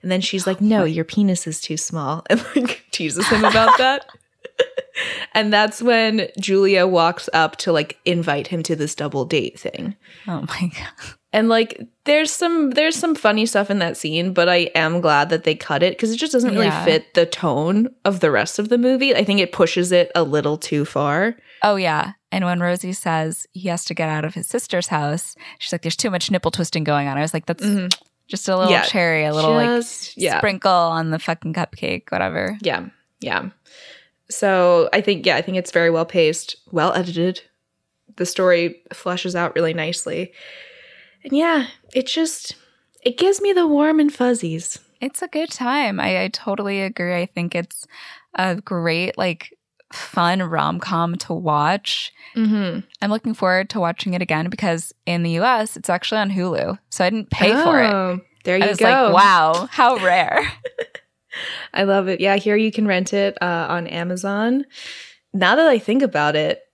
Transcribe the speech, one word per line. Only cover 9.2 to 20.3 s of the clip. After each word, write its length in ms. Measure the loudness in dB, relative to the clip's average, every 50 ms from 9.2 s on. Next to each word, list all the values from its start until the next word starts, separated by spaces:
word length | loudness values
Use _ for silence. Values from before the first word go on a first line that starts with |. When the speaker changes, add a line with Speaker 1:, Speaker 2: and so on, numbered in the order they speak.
| -4
Speaker 1:
date 320 | 0 0 -2 -2 -2 -8 -10
thing. 340 | -12 -12 -10 -8 -10 -10 -10 _ _ -20 -20 -18 -12
Speaker 2:
Oh 140 | -10 -8 -8 -8 -8
my 140 | -6 -4 -4 -4 -4
God. 400 | -8 -14 -14 -16 -16 -20 -20 -20 _ _ _ 0
Speaker 1:
And, 160 | 2 2 4
like, 380 | 4 2 2 0 -4 -16 -16 -18 _ _ _
there's 280 | 2 2 2 2 0 -2
some, 380 | -2 -2 0 0 0 0 0
there's 260 | 2 2 2 2 0
some 180 | 0 -2 -2 -2
funny 320 | 2 2 2 2 2 0
stuff 240 | 0 0 0 0 0
in 80 | 0 0
that 180 | 0 -2 -4
scene, 360 | -6 -6 -4 -2 -2 -2 0 2
but 160 | 2 4 4
I 220 | 4 4 2 2 0
am 260 | 0 2 2 0 2
glad 280 | 2 4 4 4 4 2
that 140 | 0 0 0
they 100 | 0 -2
cut 300 | -2 -4 -4 0 2 2
it 120 | 2 0
'cause 140 | 0 -2 -2
it 60 | -2
just 160 | -2 -4 0 0
doesn't 200 | 0 0 2 0
really 140 | 2 2
Speaker 2:
Yeah. 180 | 2 0 0 2
Speaker 1:
fit 300 | 2 2 2 0 _ _
the 120 | 2 2
tone 640 | 2 0 -4 -2 0 0 0 0 2 2 2 0 0 -2 _ _
of 140 | -2 0 2
the 140 | 2 2 4
rest 260 | 2 0 0 -2 -4
of 120 | -2 0
the 80 | 0 2
movie. 360 | 4 2 2 2 2 2 2
I 80 | 2 2
think 160 | 2 2 0
it 140 | 0 0 2
pushes 400 | 2 2 2 2 -2 0 2 4
it 180 | 4 2 4 2
a 80 | 0 0
little 320 | 2